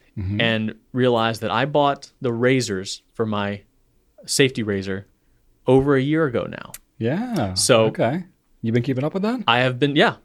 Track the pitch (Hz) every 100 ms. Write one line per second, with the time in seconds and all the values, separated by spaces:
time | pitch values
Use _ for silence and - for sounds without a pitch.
0 | _ - 95 104 117 110 110 - _ 127
1 | 123 117 113 110 107 107 139 147 143 143
2 | - - 127 117 123 131 110 95 98 -
3 | _ - 113 104 101 101 - _ _ _
4 | _ _ - - 139 127 107 98 98 95
5 | 101 _ _ _ _ _ - 135 139 135
6 | 131 156 151 113 - - - - _ -
7 | 113 170 247 208 101 92 - 117 110 -
8 | 120 165 180 _ _ _ 113 120 123 123
9 | 147 190 208 254 202 120 127 123 143 143
10 | 208 -